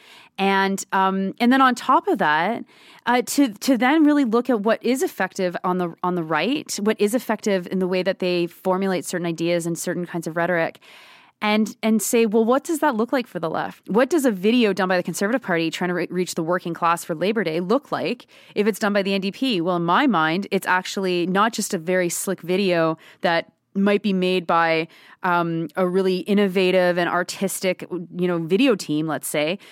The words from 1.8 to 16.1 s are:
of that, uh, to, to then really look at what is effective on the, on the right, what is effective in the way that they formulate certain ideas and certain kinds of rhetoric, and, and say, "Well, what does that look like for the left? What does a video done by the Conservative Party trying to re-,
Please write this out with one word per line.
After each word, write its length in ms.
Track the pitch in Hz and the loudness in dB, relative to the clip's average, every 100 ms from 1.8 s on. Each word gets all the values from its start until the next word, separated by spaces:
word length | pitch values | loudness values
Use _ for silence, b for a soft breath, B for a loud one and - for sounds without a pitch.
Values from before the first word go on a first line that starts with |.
| - 302 403 | 2 2 2
of 100 | 247 | 0
that, 460 | 160 156 185 233 - B B B - | 2 2 0 -4 -10 B B B 0
uh, 160 | 247 | 0
to, 300 | 208 - 269 | 0 2 0
to 260 | - - 247 | 0 0 2
then 240 | 254 320 | 4 6
really 220 | 294 294 | 6 4
look 260 | 247 233 247 | 2 2 2
at 120 | 226 | 0
what 200 | 208 - | 2 0
is 200 | 233 262 | 0 0
effective 520 | 349 - 185 - 180 175 | -2 -2 -4 -2 -2 -2
on 160 | 185 180 | -2 -2
the, 160 | 175 - | -2 -4
on 140 | 180 180 | -2 -2
the 80 | |
right, 500 | 160 156 190 285 - - | 0 0 0 -2 -6 -2
what 180 | 208 220 | -2 2
is 140 | 208 | 0
effective 540 | 233 - 214 214 190 170 | 0 -2 -4 0 -2 -2
in 80 | 185 | -2
the 80 | 185 | 0
way 160 | 185 | 0
that 160 | 185 185 | -2 -2
they 300 | 180 175 170 | -2 0 -2
formulate 560 | - 190 185 196 180 | -4 -2 0 0 -2
certain 240 | - 175 170 | -4 -4 -4
ideas 360 | 165 170 175 | -2 0 0
and 140 | 165 165 | -2 -6
certain 280 | 185 170 170 | -4 -6 -6
kinds 200 | 175 165 | -8 -6
of 100 | 165 | -2
rhetoric, 440 | 175 170 165 - B B B B B - | 0 0 -2 -6 B B B B B -4
and, 360 | 214 214 214 - | 0 0 0 -2
and 180 | 226 220 | 0 0
say, 240 | - 233 226 | 2 2 2
"Well, 180 | 226 | 2
what 200 | 226 262 | 2 2
does 160 | - 320 | 0 0
that 160 | 302 220 | 0 0
look 160 | 240 | -2
like 160 | 269 226 | -2 -4
for 100 | 170 | -6
the 100 | 165 | -4
left? 400 | - 185 - - | -4 -6 -10 -2
What 220 | 202 262 | 0 2
does 140 | 339 | 2
a 80 | 254 | 2
video 400 | 185 208 247 214 | 2 2 4 2
done 160 | 190 185 | 2 2
by 80 | 180 | 0
the 80 | |
Conservative 360 | 180 160 202 247 | 0 -2 -2 -2
Party 300 | - 170 165 | -2 -2 -2
trying 180 | - 180 | -2 -4
to 60 | |
re-, 140 | 175 160 | -2 -4